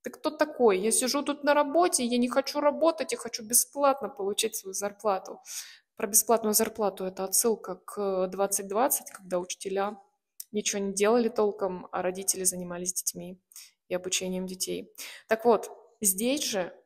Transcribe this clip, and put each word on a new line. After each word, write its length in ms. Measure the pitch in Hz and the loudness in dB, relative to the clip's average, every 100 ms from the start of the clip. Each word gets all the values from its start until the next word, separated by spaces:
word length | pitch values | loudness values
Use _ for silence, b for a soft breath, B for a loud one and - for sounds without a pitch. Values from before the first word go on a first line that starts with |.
Ты 80 | 240 | -12
кто 200 | - 311 | -6 -6
такой? 480 | 311 302 - 240 185 | 0 0 6 6 6
Я 120 | 214 | 2
сижу 320 | 220 247 277 | 2 2 0
тут 220 | 285 294 | -2 0
на 100 | 285 | 4
работе, 500 | 285 294 302 349 349 | 4 4 4 4 2
я 140 | 240 240 | 0 2
не 100 | 247 | 2
хочу 320 | 262 269 294 | 0 0 2
работать, 520 | 294 254 320 320 262 | 2 4 2 2 -6
я 60 | 233 | -6
хочу 240 | 226 - | -8 -12
бесплатно 680 | 214 240 - 285 285 262 202 | 0 0 2 2 2 2 -4
получать 440 | - 196 208 220 | -4 -4 0 -2
свою 200 | - 190 | -4 -8
зарплату». 680 | 190 202 196 - 95 - - B B B B B - | -6 -8 -4 -2 -2 -4 -16 B B B B B -8
Про 120 | 214 | 0
бесплатную 440 | 214 - 220 220 | 2 4 2 4
зарплату — 520 | 214 220 220 202 190 185 | 2 0 0 -2 -2 -8
это 180 | 185 | -6
отсылка 520 | 190 - 233 214 - 180 | -2 2 2 0 -4 -12
к 500 | - 208 202 190 185 | -10 -4 -2 0 -2
двадцать 420 | 190 196 202 196 | 0 -2 -2 -2
двадцать, 420 | 202 277 - - | 0 2 0 -4
когда 280 | - 185 180 | -20 -4 -4
учителя 600 | 180 - 196 190 196 208 _ _ _ _ - | -4 -8 -4 -2 -2 -6 _ _ _ _ -6
ничего 300 | 208 - 208 | -4 -2 -2
не 100 | 196 | -4
делали 380 | 196 202 247 226 | 2 4 6 4
толком, 580 | 240 214 196 190 180 - | 2 2 2 -4 -4 -6
а 120 | 180 | -2
родители 420 | 185 185 196 190 | -2 -2 -4 0
занимались 480 | 185 180 180 175 180 | -2 -2 -8 -6 -6
детьми 480 | - - 175 175 185 _ B B B _ | -4 -6 -8 -14 -16 _ B B B _
и 60 | |
обучением 520 | 180 180 - 185 185 185 | -6 -2 -4 -2 -4 -6
детей. 460 | 185 180 180 - - B B B | -6 -6 -6 -10 -16 B B B
Так 200 | 220 240 | 2 4
вот, 240 | 233 233 - - _ | 4 2 -14 -20 _
здесь 420 | 214 185 240 294 | 0 2 0 0
же 260 | - 202 170 - | 0 -2 -4 -10